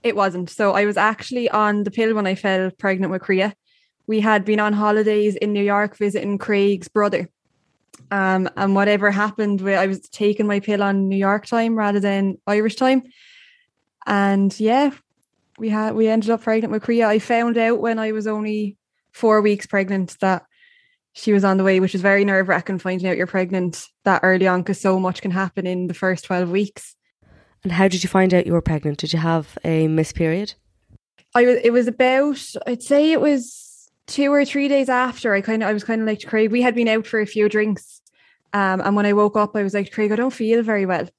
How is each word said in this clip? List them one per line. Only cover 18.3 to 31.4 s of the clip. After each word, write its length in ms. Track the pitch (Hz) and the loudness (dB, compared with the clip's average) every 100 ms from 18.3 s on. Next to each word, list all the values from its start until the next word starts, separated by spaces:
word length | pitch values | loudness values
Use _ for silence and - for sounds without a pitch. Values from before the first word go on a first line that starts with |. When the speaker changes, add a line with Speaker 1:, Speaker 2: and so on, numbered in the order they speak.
| 214 214 214 208 202 _ _ _ | -4 -4 -4 -6 -10 _ _ _
Speaker 1:
four 300 | - 226 214 | -2 4 4
weeks 240 | 208 202 - | 4 0 -2
pregnant 500 | 202 190 196 180 - | -2 0 -2 -4 -2
that 240 | 190 180 _ _ _ _ _ _ _ | -2 -2 _ _ _ _ _ _ _
she 200 | - - | -6 0
was 100 | 202 | 2
on 140 | 196 190 | 4 2
the 60 | |
way, 140 | 190 190 | 4 2
which 160 | 185 | 2
is 60 | 190 | 0
very 240 | 190 202 | 2 2
nerve-wracking, 540 | 202 190 185 180 175 185 | 2 2 2 0 -2 -6
finding 280 | 185 185 185 | -4 -4 -2
out 120 | 175 | -2
you're 80 | 180 | -2
pregnant 600 | 190 180 190 180 160 - _ | -2 -2 -2 -4 -6 -18 _
that 160 | - 185 | 0 2
early 240 | 185 185 190 | 2 2 2
on, 180 | 180 | 0
'cause 160 | 175 196 | -2 -2
so 180 | 196 190 | 0 0
much 220 | 185 180 | -2 -4
can 100 | 202 | -4
happen 360 | 180 190 - 185 | -4 -4 -6 -6
in 200 | 180 180 | -4 -6
the 60 | |
first 320 | 175 185 180 | -4 -4 -4
twelve 260 | - 180 175 | -4 -2 0
weeks. 460 | 190 202 - - _ _ _ _ - _ _ | -2 -2 -8 -20 _ _ _ _ -20 _ _
Speaker 2:
And 80 | 190 | -4
how 160 | 170 190 | 2 2
did 160 | 180 | 2
you 60 | 180 | 0
find 240 | 185 185 | 2 4
out 140 | 180 - | 4 2
you 80 | |
were 80 | 170 | 0
pregnant? 360 | - 156 151 147 | 0 -2 -4 -6
Did 140 | 156 | -4
you 60 | 165 | -2
have 400 | 165 165 147 - | 0 -2 -4 -8
a 260 | 160 160 160 | -2 0 2
missed 260 | 160 156 | 0 -2
period? 400 | - 165 170 208 - _ _ _ - _ _ _ | -2 -2 -2 -6 -12 _ _ _ -20 _ _ _
Speaker 1:
I 100 | 240 | 2